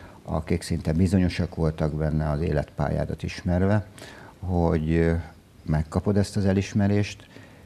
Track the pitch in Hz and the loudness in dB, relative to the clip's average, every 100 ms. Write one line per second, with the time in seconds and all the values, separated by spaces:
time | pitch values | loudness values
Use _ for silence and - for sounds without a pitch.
0 | - - - 82 - 87 - 80 80 80 | -20 -18 -6 -4 -2 -2 -2 -2 0 2
1 | 92 95 90 - 85 - 80 78 78 76 | 4 4 2 0 -4 0 0 2 -2 0
2 | 78 78 76 73 82 73 - - 71 76 | 0 0 0 0 0 0 -2 -4 -2 -2
3 | 73 78 - - 90 87 98 107 - - | -4 -4 -8 -6 0 2 4 2 0 -16
4 | - - - - 90 87 85 82 78 82 | -20 -18 -20 -12 -2 2 2 2 2 2
5 | 82 85 80 - - - - 78 - 92 | 4 2 -4 -16 -20 -16 -2 -2 0 -2
6 | 107 101 95 107 98 98 98 107 101 104 | 2 0 0 0 2 2 0 0 2 2
7 | 101 - - - - - | 0 -6 -18 -20 -20 -20